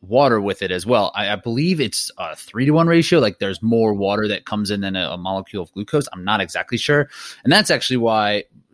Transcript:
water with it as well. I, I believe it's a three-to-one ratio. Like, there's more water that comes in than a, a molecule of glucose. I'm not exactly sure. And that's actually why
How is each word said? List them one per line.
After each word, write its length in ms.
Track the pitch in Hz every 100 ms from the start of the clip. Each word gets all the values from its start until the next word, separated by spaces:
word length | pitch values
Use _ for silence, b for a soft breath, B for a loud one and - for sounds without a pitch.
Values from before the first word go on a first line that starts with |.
water 380 | 92 113 143 117
with 220 | 101 95
it 100 | 95
as 140 | 90 98
well. 260 | 120 98
I, 160 | 98 101
I 40 | 101
believe 460 | - 117 160 175
it's 280 | 117 - - -
a 180 | 85 78
three-to-one 520 | - 113 135 151 170
ratio. 320 | 165 160 170
Like, 200 | 113 92
there's 220 | 98 95
more 320 | 110 117 110
water 340 | 101 98 101 107
that 160 | 98 -
comes 260 | 104 101
in 100 | 104
than 140 | 98 95
a, 140 | 85
a 80 | 85
molecule 460 | 90 95 98 101
of 80 | 85
glucose. 340 | - 104 151 143
I'm 100 | 92
not 160 | 92 107
exactly 380 | 92 87 85 117
sure. 320 | - 147 139 B B B
And 80 | -
that's 180 | 185 214
actually 280 | 151 - 127
why 480 | 113 110 104 104 - _ _